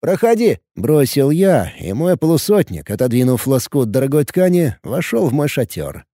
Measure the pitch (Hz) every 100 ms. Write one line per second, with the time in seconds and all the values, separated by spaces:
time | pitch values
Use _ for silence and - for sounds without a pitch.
0 | 135 185 226 233 226 120 _ - 113 151
1 | 135 143 139 156 190 156 87 - 85 101
2 | 170 180 160 165 - 208 - 85 - 101
3 | 127 120 127 123 127 131 - 143 117 117
4 | 135 147 143 - 185 175 156 - - 131
5 | - 226 175 135 147 - 117 - 71 -
6 | -